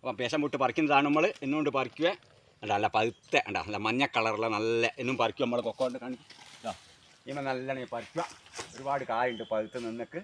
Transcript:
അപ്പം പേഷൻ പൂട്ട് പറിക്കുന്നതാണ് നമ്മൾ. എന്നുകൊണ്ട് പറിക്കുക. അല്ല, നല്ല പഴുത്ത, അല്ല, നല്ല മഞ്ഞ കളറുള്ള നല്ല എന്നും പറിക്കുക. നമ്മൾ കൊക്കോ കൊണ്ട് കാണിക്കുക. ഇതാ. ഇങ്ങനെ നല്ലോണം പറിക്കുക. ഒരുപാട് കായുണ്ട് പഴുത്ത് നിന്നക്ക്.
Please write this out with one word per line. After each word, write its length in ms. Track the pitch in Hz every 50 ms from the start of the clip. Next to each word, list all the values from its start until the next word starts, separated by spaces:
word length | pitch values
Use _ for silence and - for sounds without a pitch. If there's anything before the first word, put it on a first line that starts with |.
അപ്പം 160 | - 127 117 104
പേഷൻ 180 | 123 120 - 151 147
പൂട്ട് 160 | 147 - 139 139
പറിക്കുന്നതാണ് 420 | 127 - - 156 147 147 135 143 143
നമ്മൾ. 140 | 143 156 160 202 - - -
എന്നുകൊണ്ട് 260 | 135 143 151 151 143 123 135
പറിക്കുക. 300 | 131 120 - - 160 170 - - - - - - _ - _ _ -
അല്ല, 80 | 104 104
നല്ല 140 | 101 104 104 - 110
പഴുത്ത, 360 | 110 120 120 _ _ - - 143 -
അല്ല, 120 | - 101 90 82
നല്ല 120 | 95 104 101 104
മഞ്ഞ 180 | 110 110 127 139 - -
കളറുള്ള 340 | 120 110 113 110 104 110 113 107 104
നല്ല 280 | 110 113 117 117 117 113 - - 127
എന്നും 140 | 123 131 120 123
പറിക്കുക. 220 | 113 101 - 139
നമ്മൾ 140 | 120 120 120 113 117
കൊക്കോ 140 | 107 - 131
കൊണ്ട് 140 | 127 123 131 -
കാണിക്കുക. 240 | - - 123 - - - - - - - -
ഇതാ. 120 | - 113 95 - - - - - - - - _ _
ഇങ്ങനെ 180 | 123 139 143 139 135
നല്ലോണം 400 | 131 127 127 131 135 131 127 - -
പറിക്കുക. 280 | 117 113 - - 160 170 - - - - - - - - - -
ഒരുപാട് 280 | 113 135 139 139 139 131 -
കായുണ്ട് 320 | 117 113 123 127 120 107 113 -
പഴുത്ത് 280 | 110 110 107 104 - 127 117
നിന്നക്ക്. 360 | 113 113 117 123 - - 165